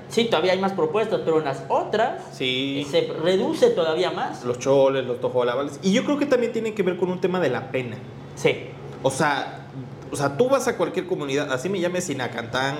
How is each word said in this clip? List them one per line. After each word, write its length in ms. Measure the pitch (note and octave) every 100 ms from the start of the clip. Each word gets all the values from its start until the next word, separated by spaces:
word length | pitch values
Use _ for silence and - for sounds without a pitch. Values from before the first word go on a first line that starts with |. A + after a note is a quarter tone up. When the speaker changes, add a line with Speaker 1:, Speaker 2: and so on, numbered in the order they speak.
| -
Speaker 1:
sí, 160 | A3+
todavía 280 | A#3 D#3+ F3+
hay 60 | F#3
más 140 | F#3+
propuestas, 480 | F3+ D#3 G#3+ G#3+ E3
pero 140 | D#3+ D#3
en 60 |
las 180 | C#3+ C#3 -
otras, 540 | C4 F4+ G#3 B3 F4+ -
Speaker 2:
Sí. 480 | - C3 B2+ C#3 C#3
Speaker 1:
eh, 60 | C#3+
se 220 | E3 - -
reduce 480 | E3+ F#3+ C#4 E4 A#3
todavía 400 | F#3+ D#3+ E3 E3+
más. 340 | F3 C4 -
Speaker 2:
Los 140 | B2 A#2+
choles, 460 | C3+ C#3 C3+ C3+ A#2+
los 140 | A#2+
tojolabales, 580 | B2+ B2 A#2+ B2 C#3+ C#3+
y 100 | F#3
yo 120 | A3+
creo 140 | D4 C#4+
que 80 | C#4+
también 260 | A#3+ A#3
tiene 200 | A3+ A3
que 80 | G#3
ver 140 | F#3 F3
con 140 | F3+
un 100 | F3+
tema 180 | F#3 F3+
de 120 | D3
la 200 | A#2 -
pena. 260 | C3 A#2+ G#2 - - -
Speaker 1:
Sí. 340 | - D#3 - - - - -
Speaker 2:
O 80 | C3+
sea, 560 | - D3+ C3+ - - - C3+ B2+ - -
o 60 | C3+
sea, 200 | C#3 C#3+
tú 100 | B3+
vas 180 | C4+ A#3+
a 80 | -
cualquier 300 | D#3 - -
comunidad, 460 | E3+ C#3 C#3 C#3
así 160 | C3 F3+
me 100 | D3+
llame 220 | F3 F3+
Sinacantán 800 | F3 B2+ A#2 A#2+ A#2 B2+ C#3